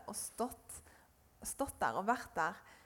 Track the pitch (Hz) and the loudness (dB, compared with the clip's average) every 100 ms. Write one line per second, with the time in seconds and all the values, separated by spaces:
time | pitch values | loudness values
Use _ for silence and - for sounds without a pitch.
0 | - 208 - - 247 - - - - - | -2 -4 -4 -2 -2 -2 -12 -14 -14 -20
1 | - - - - - - 277 - 135 120 | -20 -20 -20 -10 -8 -2 -2 2 2 2
2 | 202 247 - 170 160 - - - | 2 2 0 2 2 0 -14 -20